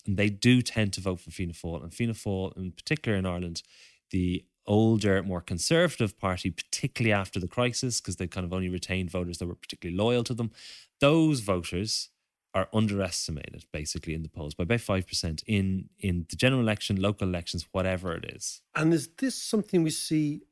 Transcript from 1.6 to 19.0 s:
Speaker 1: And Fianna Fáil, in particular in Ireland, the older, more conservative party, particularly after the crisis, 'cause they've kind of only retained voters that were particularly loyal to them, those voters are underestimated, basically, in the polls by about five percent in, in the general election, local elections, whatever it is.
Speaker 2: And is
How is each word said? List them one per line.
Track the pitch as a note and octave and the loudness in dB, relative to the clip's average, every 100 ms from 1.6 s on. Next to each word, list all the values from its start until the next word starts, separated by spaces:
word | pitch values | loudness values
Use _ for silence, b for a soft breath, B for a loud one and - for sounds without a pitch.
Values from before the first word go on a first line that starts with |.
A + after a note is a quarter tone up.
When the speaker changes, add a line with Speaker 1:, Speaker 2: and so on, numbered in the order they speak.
| E2+ E2 | -8 -8
Speaker 1:
And | E2 | -10
Fianna | - A#2 | -4 -4
Fáil, | G#2+ G#2+ F#2+ F#2 | -2 -4 -2 -4
in | - F#2 | -6 -10
particular | - - D#3 A#2+ G2 | -8 -4 -2 0 0
in | |
Ireland, | F#2 F2 F2 E2+ b b b b - | 0 -2 -4 -8 b b b b -4
the | F#2+ F2+ F2+ - _ - | 0 0 0 -6 _ 2
older, | G#2 A2+ A2 G2+ G2 | 4 6 4 4 2
more | F#2 F2 | 0 -6
conservative | - F2 - E3 F3 - G#2+ - | -4 -4 2 4 4 2 -2 -2
party, | F#2+ F2+ F#2 | -4 -2 -4
particularly | - - - C#3+ - A2+ | -4 -8 -4 -4 0 2
after | G2+ F#2+ F#2+ | 2 0 -4
the | F2 | -4
crisis, | - B2 A#2+ B2+ A2+ | -2 -2 0 -2 -4
'cause | - F2+ | -4 -6
they've | F2 | -6
kind | F#2+ | -4
of | F2 | -4
only | F#2 F#2 | -2 -2
retained | F2+ - F#2 F2 | -4 -2 -2 -2
voters | F#2 F2 E2+ | -2 -4 -4
that | F2 | -6
were | |
particularly | F2 - - F2 F2+ | -8 -12 -10 -6 0
loyal | A2+ B2 | 2 2
to | A#2 | 0
them, | A#2 A2 B B B B - | -4 -4 B B B B 2
those | C#3+ E3 D#3 C3+ | 6 6 6 4
voters | G2+ F2+ E2+ F2 A2 - - _ _ _ _ | 2 0 0 -4 -2 -4 -4 _ _ _ _
are | F#2+ - | -2 0
underestimated, | A2 A2 G2+ F#2 - - D2+ - D#2 - | 2 2 2 -2 -2 -6 -8 -10 -16 -10
basically, | D#2 D2+ D#2+ D#2+ | -8 -6 -6 -4
in | D#2+ | -6
the | D#2 | -6
polls | D#2+ D2 | -8 -10
by | - | -4
about | F2 A#2 | 0 0
five | - F#2+ - | 2 -2 0
percent | - E2+ D#2 - | -4 -4 -6 0
in, | G#2 F#2+ F#2+ - - | 2 2 0 -4 -6
in | G2 F2 D#2+ | -2 -2 -2
the | E2+ | 0
general | B2+ C3 | 2 4
election, | A2 G#2 - G2 | 2 0 -2 0
local | G2 G2+ F#2 | 0 0 -2
elections, | F2 - F2 - | -2 -4 -8 -4
whatever | F#2+ F#2 F#2 F#2 | -2 0 -2 -4
it | E2 D#2+ | -6 -8
is. | - - - _ | -10 -10 -12 _
Speaker 2:
And | - D#3+ | 0 4
is | E3 | 4